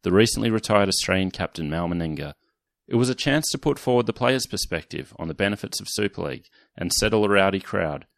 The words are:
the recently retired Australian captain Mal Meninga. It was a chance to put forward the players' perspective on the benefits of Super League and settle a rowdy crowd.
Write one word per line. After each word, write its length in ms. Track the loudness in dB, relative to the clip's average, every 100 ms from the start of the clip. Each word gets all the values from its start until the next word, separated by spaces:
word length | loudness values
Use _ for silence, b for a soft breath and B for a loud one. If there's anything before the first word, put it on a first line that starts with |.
the 100 | -2
recently 380 | 0 0 0 -2
retired 400 | -2 2 4 4
Australian 400 | 0 0 0 0
captain 400 | -4 -8 -4 -4
Mal 180 | -2 -2
Meninga. 460 | -2 -2 -6 -8 -14 _ _ _ _ -2
It 100 | 0
was 120 | 2
a 60 |
chance 360 | 0 0 0 0
to 60 | -2
put 200 | -2 0
forward 260 | 2 2
the 80 | 2
players' 340 | 2 2 2 -2
perspective 680 | -4 -4 -4 -6 -10 -10 -8
on 100 | -8
the 60 |
benefits 460 | 0 0 0 -6 -8
of 80 | -6
Super 320 | -2 -2 -2
League 260 | -6 -6 _ b b -8
and 160 | -2
settle 320 | 2 4 4
a 40 | 4
rowdy 280 | 6 4 2
crowd. 480 | -2 -2 -2 -4 -12